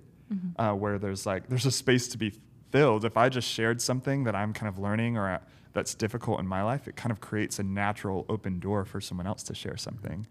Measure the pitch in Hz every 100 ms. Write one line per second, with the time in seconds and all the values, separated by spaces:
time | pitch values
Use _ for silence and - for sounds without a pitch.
0 | - - - 202 180 175 110 101 104 104
1 | 101 98 107 95 - 127 135 123 - 123
2 | - 110 110 - - - - 156 147 107
3 | 110 110 127 127 - - 113 120 - 127
4 | 139 139 120 98 104 107 110 95 101 107
5 | 117 117 98 87 - - - 101 - -
6 | 107 120 - 107 92 95 104 139 - -
7 | 120 107 - 107 107 - 98 98 101 104
8 | 104 95 - 107 101 92 92 104 95 101
9 | - 90 90 - - - - - - -
10 | - 80 110